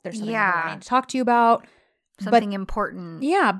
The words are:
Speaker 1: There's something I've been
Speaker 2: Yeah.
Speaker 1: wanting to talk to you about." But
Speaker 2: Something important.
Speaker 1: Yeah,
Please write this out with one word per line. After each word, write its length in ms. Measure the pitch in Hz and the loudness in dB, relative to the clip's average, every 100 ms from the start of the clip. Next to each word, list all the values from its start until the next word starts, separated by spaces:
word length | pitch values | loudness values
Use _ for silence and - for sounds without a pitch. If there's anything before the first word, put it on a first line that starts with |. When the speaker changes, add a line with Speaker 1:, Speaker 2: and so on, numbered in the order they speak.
Speaker 1:
There's 160 | - 220 | -10 -8
something 160 | 214 | -4
I've 180 | 220 196 | 0 0
been 60 | 170 | 0
Speaker 2:
Yeah. 40 | 165 | -4
Speaker 1:
wanting 140 | 196 | -8
to 80 | - | -2
talk 200 | 254 254 | -2 0
to 100 | 254 | -2
you 40 | |
about." 440 | 240 240 233 233 - _ _ _ _ - | 2 4 4 2 -2 _ _ _ _ -10
But 60 | |
Speaker 2:
Something 300 | 202 233 208 | 2 2 2
important. 680 | 196 190 214 202 180 170 165 | -6 -6 -4 -4 -6 -12 -6
Speaker 1:
Yeah, 300 | 277 392 240 | 0 2 2